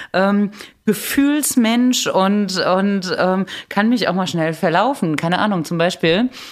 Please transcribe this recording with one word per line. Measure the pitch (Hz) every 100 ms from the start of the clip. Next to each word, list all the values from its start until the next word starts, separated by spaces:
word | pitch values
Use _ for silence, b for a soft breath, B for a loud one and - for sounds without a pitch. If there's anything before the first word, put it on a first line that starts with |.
| B
ähm, | - 196 202 202 B B _ -
Gefühlsmensch | 208 - - 277 294 277 - 220 240 247 247 -
und, | 180 190 208 202 185
und, | 151 185 202 202 180 165
ähm, | 180 185 190 B B
kann | - 214
mich | 240 -
auch |
mal | 180 185
schnell | 170 160
verlaufen. | 160 185 165 226 277 175 151
Keine | 165 180
Ahnung, | 214 190 151
zum | 170
Beispiel, | 170 180 170 170 247 B B